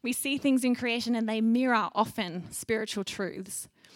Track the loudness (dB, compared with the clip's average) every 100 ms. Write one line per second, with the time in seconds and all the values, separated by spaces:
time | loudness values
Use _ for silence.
0 | -2 -2 -2 0 4 4 4 2 0 -2
1 | 0 0 0 2 4 4 4 2 2 0
2 | 0 0 -4 -4 -8 -10 -2 -2 -2 -4
3 | -6 -4 -6 -6 -10 -10 -12 _ -20